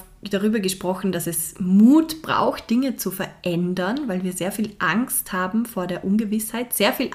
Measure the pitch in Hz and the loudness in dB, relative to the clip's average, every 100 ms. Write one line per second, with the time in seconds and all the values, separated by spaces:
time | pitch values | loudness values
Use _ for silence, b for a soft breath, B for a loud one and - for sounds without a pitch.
0 | - - - 196 214 220 190 185 180 185 | -10 -16 -6 -2 0 0 -2 -2 -4 -2
1 | 196 175 170 170 - - 185 196 226 311 | -2 -2 -4 -4 -6 -4 4 8 8 8
2 | 320 - - 110 - - - 233 269 - | 4 -4 -2 0 0 0 -2 0 0 -2
3 | 190 185 - - 180 170 180 185 185 269 | -6 -4 -8 -6 -4 0 0 0 -2 -2
4 | 262 185 185 180 175 208 214 - 170 196 | -2 -4 -4 -4 -4 -4 -6 -2 0 0
5 | 262 - - 185 185 220 233 - 180 175 | 0 -2 -4 -2 0 0 -2 -4 -4 -4
6 | 190 214 214 214 214 226 247 - 208 262 | 0 0 0 -2 -4 -6 -4 0 2 2
7 | 262 | -2